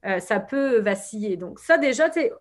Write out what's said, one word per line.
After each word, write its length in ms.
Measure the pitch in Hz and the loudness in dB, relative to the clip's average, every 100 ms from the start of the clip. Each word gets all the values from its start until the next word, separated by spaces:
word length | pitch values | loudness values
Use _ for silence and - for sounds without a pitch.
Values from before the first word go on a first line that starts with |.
| 190 | -2
euh, 140 | 190 | -4
ça 180 | 190 208 | 0 -2
peut 400 | 208 277 277 233 | 0 -2 2 2
vaciller. 580 | 208 196 - 214 208 180 | 2 -2 -6 -8 -6 -6
Donc 200 | 180 - | -8 -14
ça, 200 | - 330 | 2 2
déjà, 300 | 277 254 320 | 4 2 2
tu 100 | 320 | 2
sais, 120 | 277 - | -2 -4